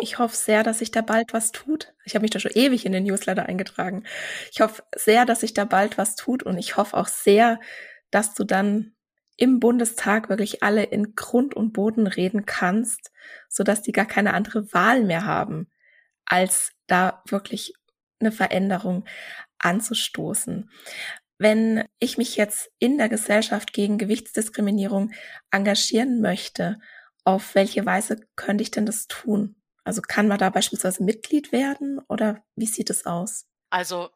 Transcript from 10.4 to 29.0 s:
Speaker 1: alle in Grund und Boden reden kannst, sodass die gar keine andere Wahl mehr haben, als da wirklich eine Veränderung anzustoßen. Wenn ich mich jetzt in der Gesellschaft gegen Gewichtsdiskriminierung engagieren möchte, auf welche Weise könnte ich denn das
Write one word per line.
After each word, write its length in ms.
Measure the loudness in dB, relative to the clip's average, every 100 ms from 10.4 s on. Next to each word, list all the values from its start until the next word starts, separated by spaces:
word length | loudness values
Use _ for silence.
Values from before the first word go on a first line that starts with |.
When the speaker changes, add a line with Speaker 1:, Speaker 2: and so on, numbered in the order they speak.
| -2 0
Speaker 1:
alle 180 | 2 2
in 320 | 2 -2 -2
Grund 400 | -6 0 2 2
und 180 | 0 -2
Boden 360 | 0 0 2 0
reden 360 | 2 0 0
kannst, 680 | -4 -2 0 0 -2 -6 -12 _ -20 -20 -12
sodass 340 | 0 2 2
die 100 | 0
gar 140 | 0 0
keine 280 | 2 2
andere 400 | 0 -2 -4 -2
Wahl 300 | 2 4 4
mehr 200 | 4 0
haben, 460 | 0 -2 -2 -6 -10 _ _ _ _ _
als 480 | -2 0 2 0 -4 -10 0
da 340 | 2 2 -2 -6
wirklich 460 | -6 -4 -10 -10 -16 _ _ _ _
eine 140 | -2
Veränderung 720 | 0 0 2 0 0 -2 -4 -6 -16 -16 -18 -20 _
anzustoßen. 1120 | 0 0 -2 -4 -4 -4 -4 -4 -4 -6 -8 -16 -16 -14 -12 -14 _ _
Wenn 460 | 2 4 2 0 -2 _
ich 180 | -2 0
mich 160 | -2
jetzt 380 | 0 -2 -2 -10 _
in 180 | 0 2
der 100 | 0
Gesellschaft 640 | 0 2 0 2 -4 -4
gegen 240 | -2 0 0
Gewichtsdiskriminierung 1160 | 0 -2 -2 -6 -4 -2 0 0 0 0 -2 -6 -18 -20 _
engagieren 680 | 0 2 2 2 2 2 2
möchte, 600 | 0 -2 -6 -4 -4 -4 -12 -20 -20 _
auf 300 | 0 2 2
welche 300 | 2 2 0 0
Weise 300 | -2 -2 -6 -8 -8
könnte 260 | -2 -2
ich 80 | -2
denn 160 | -2 -2
das 200 | -4